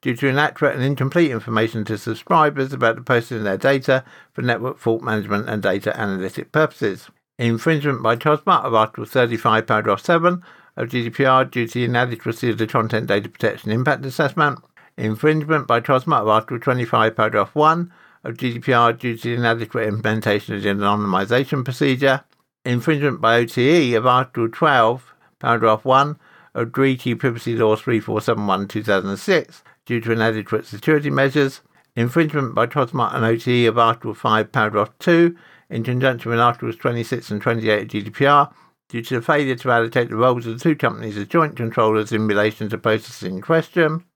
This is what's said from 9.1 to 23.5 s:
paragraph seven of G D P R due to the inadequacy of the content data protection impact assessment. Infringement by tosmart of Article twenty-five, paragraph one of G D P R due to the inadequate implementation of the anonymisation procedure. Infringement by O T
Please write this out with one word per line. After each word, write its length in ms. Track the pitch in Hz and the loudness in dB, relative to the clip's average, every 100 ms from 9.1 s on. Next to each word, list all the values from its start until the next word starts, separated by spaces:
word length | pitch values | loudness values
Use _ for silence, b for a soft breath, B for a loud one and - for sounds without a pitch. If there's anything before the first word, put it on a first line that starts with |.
| 131 120 117 120 110 113 | 0 0 0 2 0 2
paragraph 340 | 110 107 98 | 0 0 -2
seven 440 | - 170 170 180 B B B - | 2 2 2 -2 B B B -10
of 140 | 120 | -6
G 120 | 127 | -4
D 80 | 117 | -4
P 140 | - | 0
R 200 | 135 131 | 4 4
due 220 | 127 127 117 | 2 -2 -4
to 80 | |
the 100 | 123 120 | -2 -2
inadequacy 640 | 120 123 117 - 113 127 | 0 -2 -4 -8 -4 -2
of 80 | 110 | -2
the 100 | 110 | -2
content 400 | - 110 110 - | -2 0 -2 0
data 200 | 101 104 | -2 -2
protection 440 | _ 113 104 - | _ -4 -4 -4
impact 320 | 110 131 135 | -2 0 -2
assessment. 560 | 135 127 143 - 147 127 _ _ b - | -4 -2 -2 0 -2 -2 _ _ b -6
Infringement 680 | 113 107 151 156 147 156 127 | -6 0 0 0 0 -2 2
by 140 | 120 | 0
tosmart 420 | 117 131 123 139 | 2 0 2 0
of 60 | 107 | 4
Article 320 | 107 107 123 | 2 0 -6
twenty-five, 560 | 131 123 117 117 110 113 | -2 -2 0 2 2 2
paragraph 360 | 107 107 98 | 0 2 0
one 380 | - 151 165 175 b b b | 2 2 2 -2 b b b
of 120 | - 113 | -14 -6
G 160 | 127 | -4
D 60 | 117 | -4
P 140 | 127 | 0
R 200 | 123 117 | 4 4
due 240 | 117 123 113 | 2 -6 -6
to 120 | 117 | -4
the 40 | |
inadequate 540 | 120 117 113 113 120 107 | -2 0 0 -2 -4 -2
implementation 640 | 107 110 110 107 104 - | -2 -2 -2 0 0 -2
of 80 | 104 | -4
the 60 | 104 | -2
anonymisation 960 | 101 101 104 104 95 98 123 135 143 | 0 0 0 0 -2 0 0 0 -4
procedure. 580 | 127 123 143 131 135 135 _ _ _ _ | -4 -2 0 2 2 0 _ _ _ _
Infringement 560 | - 123 120 151 143 123 | -4 -2 0 0 0 0
by 180 | 113 117 | 2 4
O 60 | |
T 260 | 117 | 2